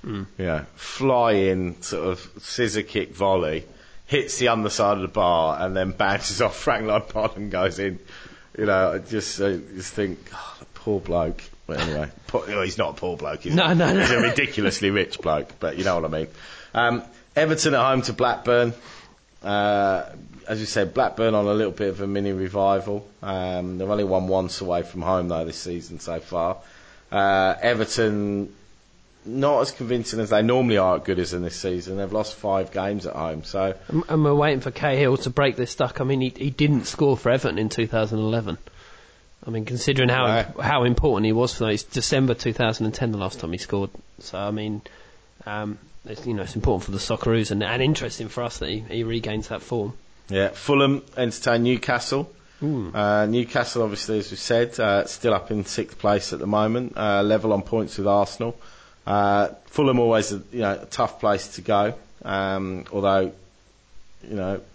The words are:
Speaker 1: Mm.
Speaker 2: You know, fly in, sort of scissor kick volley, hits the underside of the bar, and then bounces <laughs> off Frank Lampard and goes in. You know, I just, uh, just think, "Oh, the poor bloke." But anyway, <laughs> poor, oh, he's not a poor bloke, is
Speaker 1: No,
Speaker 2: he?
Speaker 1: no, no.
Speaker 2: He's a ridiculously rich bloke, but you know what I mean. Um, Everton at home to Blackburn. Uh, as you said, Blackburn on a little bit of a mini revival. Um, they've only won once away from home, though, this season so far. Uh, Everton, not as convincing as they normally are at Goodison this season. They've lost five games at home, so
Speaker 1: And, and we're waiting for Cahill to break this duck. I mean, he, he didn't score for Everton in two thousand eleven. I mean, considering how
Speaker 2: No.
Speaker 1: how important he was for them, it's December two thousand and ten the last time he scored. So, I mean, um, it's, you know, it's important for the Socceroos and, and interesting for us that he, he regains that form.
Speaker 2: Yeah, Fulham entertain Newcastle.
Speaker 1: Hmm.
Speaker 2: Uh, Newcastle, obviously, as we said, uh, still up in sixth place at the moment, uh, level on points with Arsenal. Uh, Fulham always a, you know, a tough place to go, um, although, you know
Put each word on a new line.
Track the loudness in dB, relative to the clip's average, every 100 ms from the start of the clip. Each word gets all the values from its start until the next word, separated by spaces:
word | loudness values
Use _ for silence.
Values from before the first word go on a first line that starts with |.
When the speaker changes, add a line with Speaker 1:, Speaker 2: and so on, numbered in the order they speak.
| -6
Speaker 1:
Mm. | -8 -8 -6
Speaker 2:
You | -2
know, | -2 -4 -14
fly | -14 -2 2 4 4
in, | 4 4 2 -2 -6
sort | -8 -4 -2
of | -4 -10 -18
scissor | -12 -2 0 -2
kick | -2 -4 -4 0
volley, | 2 4 2 -2 -8 -20 -20 -20 -2
hits | -2 0 0
the | 2
underside | 2 0 2 2 2
of |
the | 0
bar, | 2 4 4 2 0
and | -2 0
then | -2
bounces | 0 0 2 -2 0
<laughs> |
off | 0 0
Frank | -2 0 2
Lampard | 0 0 -2 -2 -4
and | -6
goes | 0 0 0
in. | -4 -6 -14 -20 -20 -20 -18 -4
You | 2
know, | 4 4
I | 0
just, | -4 -6 -4 -2
uh, | 0 -2 -6 -12
just | -10
think, | -4 -4 -4 -12
"Oh, | -16 -16 -16
the | -20 -10
poor | -4 -4
bloke." | 0 0 0 -4 -10 -18 -8
But | -4 -2
anyway, | -4 -6 -10
<laughs> | -6
poor, | -6 -4
oh, | -4
he's | -2 -2
not | -4
a | -4
poor | -6 -6
bloke, | -8 -8 -2
is | 2
Speaker 1:
No, | 4
Speaker 2:
he? | 4
Speaker 1:
no, | 4
no. | 4
Speaker 2:
He's | 4
a | 4
ridiculously | 2 2 0 0 0 2 2
rich | 2 0 -2
bloke, | 0 0 -2 -6
but | -6 -2
you |
know | 0 0
what | 0
I | -4
mean. | -6 -10 -20 -20 -6
Um, | 2 2 2 -6 -20 -4 2
Everton | 2 4 4
at | 4
home | 4 2
to | 0
Blackburn. | 0 0 2 4 4 4 0 -16 -20 -20 -20 _ -10
Uh, | -2 2 2 4 4 2 -2 -14 -18 -18 -8
as | -6
you | -2
said, | 0 0
Blackburn | 2 0 2 2
on | 4 4
a |
little | 2 0
bit | 0 -4
of | -2
a | -4
mini | -2 -2
revival. | -2 -2 2 4 4 0 -6 -8 -14
Um, | -6 -4 -2 -4 -4 -4
they've | -2
only | 0
won | 2 2 2
once | 0 0 -4
away | -2 -2
from | -2 -6
home, | 0 0 0
though, | -2 -4
this | -8
season | -8 -8 -10 -12
so | -8 -8
far. | -4 -2 -2 -4 -10 -20 -20 -20 _
Uh, | 0 4 4 2 2
Everton, | 0 0 -2 0 0 0 -2 -4 -6 -12 -20 -20 _ _ _ _ -8
not | 0 2 2
as | 0
convincing | -4 -2 -2 -2 -4
as | 2
they | 4
normally | 4 4 4 4
are | 4 2
at | 0
Goodison | -2 0 -2
this | -6 -4
season. | -4 -4 -4 -6
They've | -4
lost | -4 -4 -4
five | 0 0 0
games | -4 -2 -4 -4
at | -6
home, | -4 -6
so | -6 -2 -2 -2 -2
Speaker 1:
And, | -2 0
and | 2
we're | 4 4
waiting | 4 0
for | -4
Cahill | -4 0 2 4 2
to | 0
break | 2 2 2
this | -4 -2
duck. | -2 0
I |
mean, | 0 0
he, | 0
he | -2 -6
didn't | 2 4 4 0
score | 2 4 4
for | 4
Everton | 2 2 0
in | -2
two | 0 0
thousand | 0 0 0
eleven. | 0 0 -2 -8 -10 -20 -20 -20 -20 _ _ -16 -8
I |
mean, | -6 -4
considering | -2 0 2 4
how | 4 4
Speaker 2:
No. | 2 0 -4
Speaker 1:
how | 0 2
important | 4 4 4 4 2
he |
was | 2 2
for | 0
them, | 0
it's | 0
December | -2 -4 0 2 2 2
two | -2
thousand | 0 0 0 -2
and | -2
ten | -2
the | -2
last | -4 -6
time | -8
he | -8
scored. | -4 -2 -4 -8 -20 -20
So, | -12 -6
I | -4
mean, | -4 -4 -6 -10 -20 -20 -20 -20 _ -10
um, | -6 -6 -10 -14 -18 -14
it's, | -10 -6
you |
know, | -4
it's | -4 -2
important | 0 0 -2
for |
the | -6
Socceroos | -4 -2 2 2 2
and, | 0
and | 0 0
interesting | 2 2 -2 -8 -8
for | -6
us | -6 -6
that | -6
he, | -6
he | -6 -4
regains | -2 -4 -4 -6 -6
that | -10
form. | -6 -4 -4 -8 -18 -20 -4
Speaker 2:
Yeah, | 0 0
Fulham | 0 2 4 6 2 -2 -2
entertain | -2 -2 0 2
Newcastle. | 4 2 2 -2 0 -4 -4 -12 -20 -6
Speaker 1:
Hmm. | -4 -2 -2 0
Speaker 2:
Uh, | 2 4 4
Newcastle, | 2 0 -2 -2 0
obviously, | 0 -2 -2 -2
as | -2
we | -8
said, | 0 2 2 0
uh, | 2 2 0
still | 0 2
up | 2 0
in | -4 -2
sixth | -4 -6 -2
place | 2 2 0
at | -6
the | 0
moment, | 2 2 0 -4 -2
uh, | 2 2
level | 4 4 2
on | 0
points | 0 -2 -2 -2
with | 2
Arsenal. | 4 2 -2 -6 -6 -16 -20 -20 -14 -2
Uh, | 2 4 4 2 -2 -6
Fulham | 2 4 6
always | 6 4 2
a, | -4 -8
you | -2
know, | -2 -2
a | -6
tough | -2 -2 0
place | 0 0 -2 -10
to |
go, | 0 2 2 -2 -16 -16
um, | -6 -2 -2 -2 -4 -8 -6
although, | 0 4 4 2 -4 -20 _ _ _ _ -20 -18 -18
you | -10 -4
know | -2 -4 -8